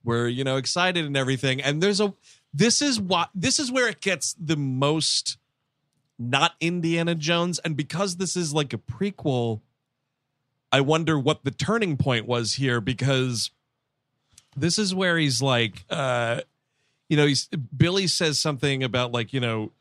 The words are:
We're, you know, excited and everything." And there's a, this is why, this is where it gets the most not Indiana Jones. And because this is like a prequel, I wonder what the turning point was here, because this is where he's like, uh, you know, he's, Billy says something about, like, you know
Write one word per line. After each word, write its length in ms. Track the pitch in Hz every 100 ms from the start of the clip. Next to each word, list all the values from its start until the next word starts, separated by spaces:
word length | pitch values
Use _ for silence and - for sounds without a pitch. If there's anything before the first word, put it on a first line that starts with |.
We're, 240 | 117 117 120
you 140 | 123
know, 140 | 131 135
excited 480 | 127 175 185 175
and 120 | 151 139
everything." 420 | 131 131 135 131
And 220 | 135 147
there's 180 | 190 196
a, 140 | 208 - - - _
this 260 | 143 226 -
is 180 | 285 226
why, 280 | 185 180 170
this 240 | 190 226 -
is 120 | 262
where 180 | 262 240
it 120 | -
gets 340 | 196 175 - -
the 160 | 156 156
most 800 | 139 127 143 160 147 - - - _ _ _ _ _ _ _ -
not 360 | 120 139 165 -
Indiana 540 | 165 175 165 165 170
Jones. 440 | 165 151 170 175 165
And 180 | 170 147
because 400 | 147 160 202 175
this 200 | 185 180
is 180 | 165
like 180 | 151 139
a 60 | -
prequel, 840 | - - 202 190 156 127 117 107 _ _ _ _ _ _ _ _ _ _ _
I 80 | 135
wonder 380 | 139 160 160 151
what 260 | 131 151
the 60 | -
turning 480 | - - 226 196 139
point 280 | 143 120 104
was 280 | 120 110
here, 260 | - 135 120
because 680 | 98 123 131 135 127 117 - _ _ _ _ _ _ _ _ - _ -
this 220 | 160 170
is 140 | 202
where 220 | 185 185 170
he's 240 | 147 117
like, 440 | 135 123 110 - -
uh, 520 | 175 135 120 117 120 - _ _ _ _ _ _
you 80 | 151
know, 100 | 147
he's, 200 | 139 -
Billy 600 | 151 120 127 165 196 185
says 300 | - 165 139
something 420 | 156 135 143 135
about, 300 | 127 123 123
like, 200 | 120 110
you 60 | 135
know 320 | 120 110 107 _